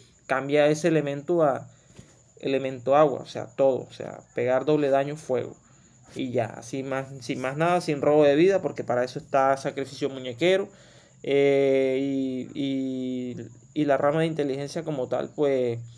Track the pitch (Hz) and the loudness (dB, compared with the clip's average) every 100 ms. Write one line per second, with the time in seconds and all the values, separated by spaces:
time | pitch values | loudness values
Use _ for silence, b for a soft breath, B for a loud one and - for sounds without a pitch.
0 | b b - 131 139 147 147 156 175 160 | b b -4 -4 0 2 4 2 2 2
1 | 143 143 139 175 151 123 - B B B | 0 -4 -2 2 2 0 -6 B B B
2 | B B B _ - 135 135 131 120 143 | B B B _ -2 -2 -2 -6 2 4
3 | 156 123 - 117 101 - 139 127 - - | 4 2 -8 -12 -8 2 2 2 -4 -12
4 | - - - - 120 131 135 151 143 135 | -14 -14 -10 -4 0 0 2 2 4 2
5 | 139 151 - 160 - - b b b b | 0 -6 -4 -4 -4 -10 b b b b
6 | - - 131 120 110 - 120 139 135 135 | -16 -8 -4 -2 -2 -6 -10 -8 -6 -6
7 | 131 135 - 127 127 139 165 180 170 143 | -6 -10 -8 -4 -4 -2 0 2 0 0
8 | 143 151 147 143 180 190 147 123 117 123 | 4 6 6 6 6 4 0 -6 -2 -2
9 | 123 147 - 139 135 135 147 135 131 - | -2 -6 -2 2 4 2 -2 -6 -8 -6
10 | 139 135 127 117 170 190 202 B B B | -6 -6 -10 0 2 2 0 B B B
11 | B B - 139 139 139 139 135 135 131 | B B 0 2 4 4 4 4 2 0
12 | 139 135 131 127 - - 139 135 131 131 | -2 -2 -4 -6 -8 -6 -4 -4 -4 -6
13 | 127 127 123 120 117 - - - 147 135 | -6 -6 -6 -10 -14 -18 -10 -4 2 2
14 | 143 160 165 156 143 131 143 170 160 147 | 2 2 0 0 -4 -4 -6 -8 -6 -6
15 | 120 127 135 - 147 135 123 117 117 | -4 -4 -4 -2 0 2 0 -4 -8